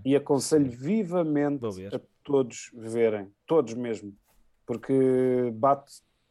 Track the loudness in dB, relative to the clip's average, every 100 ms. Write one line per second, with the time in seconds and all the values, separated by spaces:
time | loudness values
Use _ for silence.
0 | 0 0 2 0 2 2 2 -2 -2 -2
1 | 0 -2 0 0 0 -2 -6 -8 -10 -10
2 | _ _ 0 0 0 -4 -18 -14 -6 0
3 | 2 0 -8 _ 0 0 0 -4 -6 -6
4 | -10 -16 _ _ _ _ -8 -8 0 2
5 | 4 4 2 2 0 0 2 2 -2 -20
6 | _ _ _